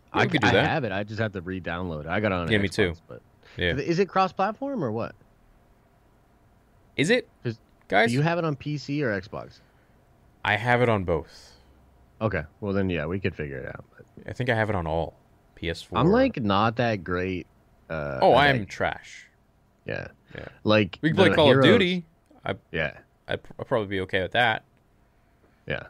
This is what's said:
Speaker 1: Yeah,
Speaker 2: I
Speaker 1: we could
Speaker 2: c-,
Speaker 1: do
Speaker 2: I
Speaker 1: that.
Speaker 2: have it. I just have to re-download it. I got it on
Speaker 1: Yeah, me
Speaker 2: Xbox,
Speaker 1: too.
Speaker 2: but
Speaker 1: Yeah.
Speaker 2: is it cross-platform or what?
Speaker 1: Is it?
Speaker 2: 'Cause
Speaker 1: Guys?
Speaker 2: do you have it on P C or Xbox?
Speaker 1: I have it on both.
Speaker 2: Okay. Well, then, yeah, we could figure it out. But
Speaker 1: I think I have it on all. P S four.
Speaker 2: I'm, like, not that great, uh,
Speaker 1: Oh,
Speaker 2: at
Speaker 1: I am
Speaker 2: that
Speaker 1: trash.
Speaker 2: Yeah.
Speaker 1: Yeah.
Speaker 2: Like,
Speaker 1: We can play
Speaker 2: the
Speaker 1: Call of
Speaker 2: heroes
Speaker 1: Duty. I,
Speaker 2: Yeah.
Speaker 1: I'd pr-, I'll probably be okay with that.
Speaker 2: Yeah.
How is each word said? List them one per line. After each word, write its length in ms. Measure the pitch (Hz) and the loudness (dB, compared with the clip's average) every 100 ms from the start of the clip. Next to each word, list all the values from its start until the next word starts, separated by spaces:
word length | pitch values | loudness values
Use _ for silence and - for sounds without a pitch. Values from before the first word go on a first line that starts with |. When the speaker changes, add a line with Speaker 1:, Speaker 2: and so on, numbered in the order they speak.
| - | -4
Speaker 1:
Yeah, 60 | - | 0
Speaker 2:
I 40 | |
Speaker 1:
we 60 | 113 | 0
could 140 | 170 | 2
Speaker 2:
c-, 60 | 120 | 2
Speaker 1:
do 40 | 107 | 4
Speaker 2:
I 40 | |
Speaker 1:
that. 80 | 127 | 2
Speaker 2:
have 160 | 151 | 0
it. 80 | 117 | -2
I 100 | 95 | -4
just 160 | 104 110 | -6 -4
have 120 | 110 | -4
to 80 | 95 | -4
re-download 640 | 87 95 85 85 90 78 | -6 -8 -6 -6 -6 -6
it. 40 | 76 | -4
I 140 | 92 | -2
got 100 | 92 | 0
it 40 | |
on 180 | 92 82 | 0 0
Speaker 1:
Yeah, 60 | 107 | 0
me 100 | 98 | 0
Speaker 2:
Xbox, 40 | - | 0
Speaker 1:
too. 180 | 92 82 _ | 0 -2 _
Speaker 2:
but 140 | 60 - _ - - | -20 -20 _ -20 -4
Speaker 1:
Yeah. 180 | 87 135 | -2 0
Speaker 2:
is 220 | 147 170 | 0 0
it 100 | 196 | 0
cross-platform 760 | 190 190 - 196 214 277 262 | 0 -2 0 -4 -4 -6 -4
or 80 | 131 | -4
what? 240 | 113 95 - _ _ _ _ _ _ _ _ _ _ _ _ _ _ _ _ _ - | -4 -6 -10 _ _ _ _ _ _ _ _ _ _ _ _ _ _ _ _ _ -4
Speaker 1:
Is 140 | 151 | 2
it? 180 | 240 - _ | 2 0 _
Speaker 2:
'Cause 160 | 120 110 _ _ _ | -8 -8 _ _ _
Speaker 1:
Guys? 220 | 95 117 | 2 2
Speaker 2:
do 40 | |
you 80 | 123 | 2
have 160 | 160 170 | 2 0
it 60 | |
on 120 | 165 139 | -2 -4
P 220 | 147 147 | -6 -8
C 240 | - 143 | -6 -4
or 180 | 135 101 | -2 -2
Xbox? 400 | - 71 - - _ _ _ _ _ _ _ _ | -6 -12 -14 -20 _ _ _ _ _ _ _ _
Speaker 1:
I 120 | 101 101 | -2 0
have 240 | 117 123 | 2 2
it 60 | 123 | 4
on 160 | 107 | 2
both. 520 | 90 80 - - - - _ _ _ _ _ _ | 0 -2 -4 -14 -20 -20 _ _ _ _ _ _
Speaker 2:
Okay. 240 | 110 92 76 _ | -2 -2 -6 _
Well, 120 | 101 | -4
then, 160 | 98 95 | -2 0
yeah, 160 | 85 76 | -2 -4
we 120 | 98 | -4
could 160 | 92 | -4
figure 240 | 82 73 67 | -6 -8 -8
it 80 | - | -12
out. 180 | - - - | -14 -18 -20
But 100 | - - - | -20 -20 -14
Speaker 1:
I 40 | |
think 160 | - 127 | -6 -2
I 40 | |
have 160 | 113 107 | 0 0
it 60 | 101 | -2
on 100 | 80 | -2
all. 280 | 82 78 - _ _ _ - | -2 -4 -8 _ _ _ -10
P 120 | 85 | -8
S 120 | 82 | -8
four. 160 | - 92 | -4 0
Speaker 2:
I'm, 120 | 151 | 2
like, 300 | 226 269 180 | 4 2 0
not 360 | 107 98 113 113 | 0 2 2 2
that 260 | 120 107 | 0 -2
great, 440 | 82 90 92 90 - _ _ _ _ | -4 -2 -2 -4 -8 _ _ _ _
uh, 280 | 80 73 67 | -6 -6 2
Speaker 1:
Oh, 100 | 190 | 4
Speaker 2:
at 40 | 127 | 6
Speaker 1:
I 80 | 143 | 6
am 100 | 127 | 2
Speaker 2:
that 80 | 95 | -4
Speaker 1:
trash. 580 | - 85 - - - - _ _ _ _ _ - | -4 -4 -4 -12 -20 -20 _ _ _ _ _ -10
Speaker 2:
Yeah. 220 | 50 - - _ | -8 -10 -18 _
Speaker 1:
Yeah. 120 | - - - | -18 -18 -6
Speaker 2:
Like, 360 | 107 107 101 - | 2 4 2 0
Speaker 1:
We 80 | 156 | -2
can 60 | 160 | 4
play 120 | 180 | 4
Speaker 2:
the 40 | |
Speaker 1:
Call 120 | - 147 | 6 6
of 0 | |
Speaker 2:
heroes 120 | 131 135 | 8 8
Speaker 1:
Duty. 400 | 226 180 180 165 _ _ - | 6 4 -2 -6 _ _ -14
I, 100 | - 101 _ | -8 -8 _
Speaker 2:
Yeah. 260 | 82 76 - - _ - | -4 -4 -6 -18 _ -8
Speaker 1:
I'd 140 | - | -8
pr-, 100 | - - | -8 -14
I'll 60 | |
probably 240 | - 120 98 | -4 -4 -2
be 120 | 98 | -4
okay 220 | 92 98 | -2 -2
with 100 | 92 | 0
that. 320 | 113 120 110 - _ _ _ _ _ _ _ _ _ - | 2 2 0 -6 _ _ _ _ _ _ _ _ _ -8
Speaker 2:
Yeah. 180 | - - | -8 -8